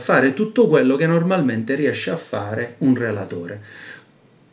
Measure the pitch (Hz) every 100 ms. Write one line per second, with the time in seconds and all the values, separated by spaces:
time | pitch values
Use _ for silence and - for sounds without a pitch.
0 | - 139 131 135 214 247 202 151 127 135
1 | 160 170 175 185 135 110 113 139 139 110
2 | - 85 - 107 101 110 120 - 135 123
3 | 117 104 95 - 85 104 - - - -
4 | - _ _ _ _